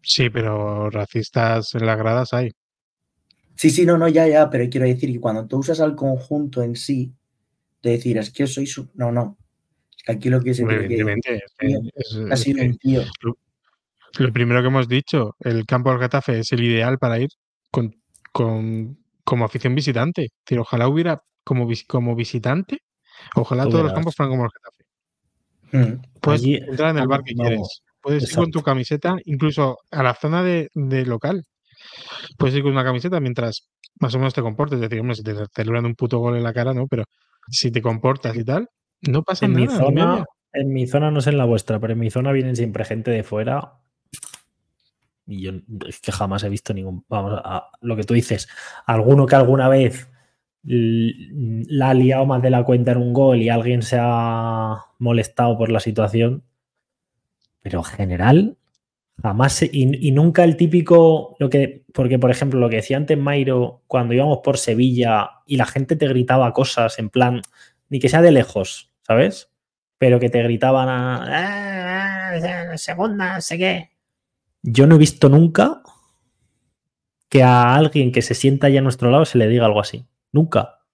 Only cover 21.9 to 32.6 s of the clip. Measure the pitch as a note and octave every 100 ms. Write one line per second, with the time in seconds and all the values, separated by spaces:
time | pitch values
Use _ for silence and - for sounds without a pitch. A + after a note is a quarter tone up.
21.9 | C3 A#2+ A#2 A#2 B2 A#2 D#3 F#3+ C#4+ _
22.9 | _ _ - - - A#2 B2+ C3+ C#3 D#3
23.9 | D#3 E3 - C#3 C3 A#2+ - - _ _
24.9 | _ _ _ _ _ _ _ _ C3+ A2
25.9 | B2+ - _ D3+ D3 B2+ C#3+ - C3 D#3+
26.9 | D#3 C3 C#3 C3 A#2+ A#2 A2 F#2 - _
27.9 | _ C#3 D3 B2+ E3 E3+ D#3+ C#3+ C3 B2
28.9 | D3+ E3+ F#3 - C#3 D#3 D3 C3+ A#2+ _
29.9 | D3+ C3 A#2+ D3+ E3+ F3+ E3+ D3+ D#3+ C3+
30.9 | C3 B2+ A#2 - F#3+ - _ _ _ -
31.9 | - - - - - C3+ C#3